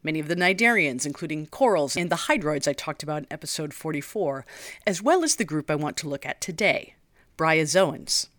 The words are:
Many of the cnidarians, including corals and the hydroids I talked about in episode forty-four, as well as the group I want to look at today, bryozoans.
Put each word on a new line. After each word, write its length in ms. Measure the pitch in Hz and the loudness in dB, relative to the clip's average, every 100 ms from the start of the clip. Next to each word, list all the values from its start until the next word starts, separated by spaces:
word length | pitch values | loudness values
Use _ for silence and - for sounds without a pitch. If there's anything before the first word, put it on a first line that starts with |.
Many 160 | 160 156 | -2 -4
of 80 | 147 | -2
the 80 | 175 | 2
cnidarians, 680 | 180 190 233 226 151 127 147 | 2 4 4 4 2 0 -6
including 400 | 143 160 156 151 | -6 -6 -6 -8
corals 500 | - 262 180 139 175 | 2 4 4 2 0
and 140 | 175 | -2
the 160 | 170 - | -2 0
hydroids 420 | 302 151 147 147 | 0 2 0 0
I 60 | |
talked 300 | 139 - - | -2 -6 -8
about 160 | 147 151 | -6 -6
in 80 | 139 | -8
episode 420 | 156 156 - 151 | -12 -8 -6 -6
forty-four, 760 | - 160 147 - 220 160 135 - - - - - | -8 -6 -6 -6 -2 -2 -2 -10 -16 -16 -4 -2
as 120 | 180 | 2
well 240 | 226 359 | 4 4
as 120 | 320 - | 4 0
the 100 | 190 | 0
group 240 | 156 147 | -2 0
I 60 | 151 | -2
want 200 | 147 - | -2 -4
to 120 | 151 | -6
look 160 | 139 - | -8 -8
at 160 | - | -8
today, 540 | - 160 196 - - _ _ _ _ - | -8 0 2 2 -4 _ _ _ _ -2
bryozoans. 920 | 160 160 151 175 180 156 - - - | 2 4 4 4 4 0 -2 -2 -2